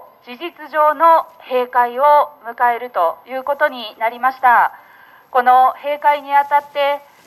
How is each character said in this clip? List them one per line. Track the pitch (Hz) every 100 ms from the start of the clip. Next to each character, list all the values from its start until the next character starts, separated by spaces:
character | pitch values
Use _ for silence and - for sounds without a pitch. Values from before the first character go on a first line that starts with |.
| - _
日、 | - 247
事 |
実 | 339 311 294
上 | 302 302
の | 285 330 330 - - -
閉 | 254 247
会 | 247 240 240
を | 285 294 285 - 220
迎 | 240 240
え | 233
る | 247
と | 202 165 - -
い |
う | 262
こ | 262 285
と | 302
に | 254 214 214
な | 226
り | 240
ま | 254
し | 262
た。 | 254 220 165 - - _ - _ _
こ | 254
の | 247 254 254 -
閉 | 285 294
会 | 294 294
に | 277
あ | 285 285
た | 285
っ | 285
て、 | 285 277 285 - _